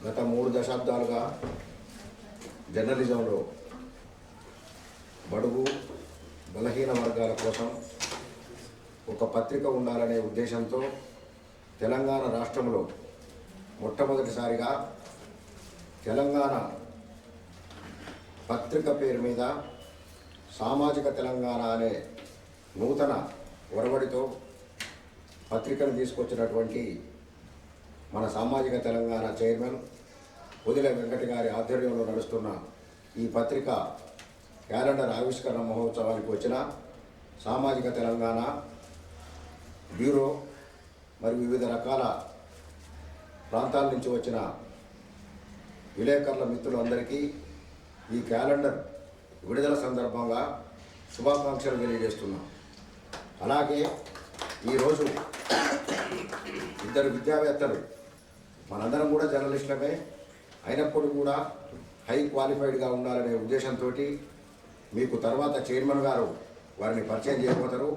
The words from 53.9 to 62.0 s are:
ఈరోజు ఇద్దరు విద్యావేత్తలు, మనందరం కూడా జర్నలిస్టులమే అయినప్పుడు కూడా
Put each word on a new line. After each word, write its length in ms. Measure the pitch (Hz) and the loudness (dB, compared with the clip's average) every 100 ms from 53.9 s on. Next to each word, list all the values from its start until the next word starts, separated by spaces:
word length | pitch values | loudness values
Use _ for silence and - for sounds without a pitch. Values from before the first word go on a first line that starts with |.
| - - - - - - - 113 | -2 -10 -14 -16 -10 -10 -4 0
ఈరోజు 320 | 131 135 151 143 - - - - - 285 277 - 247 196 - - - - 98 92 - 101 | 4 6 6 4 0 -6 -8 0 2 4 0 -2 -2 -2 -4 -6 -8 -8 -8 -8 -8 0
ఇద్దరు 220 | 127 139 120 | 4 4 2
విద్యావేత్తలు, 600 | 143 151 151 143 139 107 - - - - - - - - - | 2 4 4 4 2 0 -6 -14 -18 -20 -20 -20 -20 -20 -10
మనందరం 360 | 101 113 147 151 | -4 0 4 4
కూడా 120 | 151 147 | 6 4
జర్నలిస్టులమే 600 | 139 139 139 139 139 143 - - - - - - - - | 4 2 0 0 0 0 0 -4 -14 -18 -20 -20 -14 -4
అయినప్పుడు 400 | 127 147 151 147 143 | 2 2 4 2 4
కూడా 180 | 143 143 - - - - - - | 4 2 0 -8 -14 -16 -16 -18